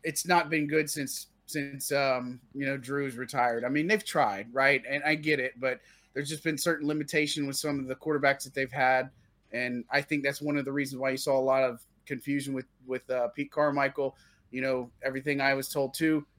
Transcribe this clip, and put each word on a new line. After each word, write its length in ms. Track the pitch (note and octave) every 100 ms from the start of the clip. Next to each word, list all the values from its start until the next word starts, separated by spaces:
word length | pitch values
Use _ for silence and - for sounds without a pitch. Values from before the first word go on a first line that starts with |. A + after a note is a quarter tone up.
it's 240 | E3 D3+ E3+
not 220 | F3 D#3
been 180 | D#3+ D3
good 220 | D#3 D3+
since, 380 | D3 C3+ - - _
since, 480 | - D3+ C#3+ C#3 -
um, 480 | C#3 C#3 B2+ B2 B2 _
you 100 | C#3
know, 140 | C3+ C#3
Drew's 400 | B2 C#3+ C#3 A#2+
retired. 460 | B2 C3+ B2 A#2
I 40 | B2
mean, 180 | D3 E3
they've 160 | G#3+
tried, 440 | - E3 A#2 G2 A2
right? 320 | B2+ C3+ C#3 A#2
And 160 | C#3
I 100 | D3
get 240 | D3+ D3+ D3
it, 220 | B2+ A#2+
but 200 | C3 B2+ - - _
there's 160 | C3+ C#3+
just 120 | D#3
been 140 | E3 D3+
certain 320 | F3 D#3 D3
limitation 580 | D3+ D3 D#3 D3 D3+ C#3
with 100 | C3+
some 220 | D3+ C#3+
of 80 | C3
the 80 |
quarterbacks 500 | C3 D#3 D3 C#3 C#3
that 100 | C3
they've 180 | C#3+ C3
had. 380 | C3+ B2+ C3 C3+ _ _ _ _
And 320 | A#2+ B2 B2 -
I 100 | C#3+
think 240 | C#3 D3+
that's 160 | C#3 C#3+
one 160 | D3 D3
of 80 |
the 80 | C3+
reasons 280 | C#3+ C3+ C3
why 100 | C3+
you 80 | C3
saw 200 | D3 C3+
a 0 |
lot 260 | C3 C3+
of 200 | C3 A#2 - _ -
confusion 480 | C3+ C#3+ C#3+ C3+
with, 100 | C3 B2+ _ B2+
with, 240 | B2+ -
uh, 180 | B2+ A#2+
Pete 220 | - C#3
Carmichael. 680 | D3+ D3 C#3+ C#3 C#3 C3+ - - _ _
You 120 | B2+
know, 280 | C3+ B2+ A#2+ _
everything 360 | C3+ C3+ C3+ C#3+
I 140 | C3+
was 160 | C3+ C3+
told 240 | D3 C3+
too 340 | - D#3+ D#3 D3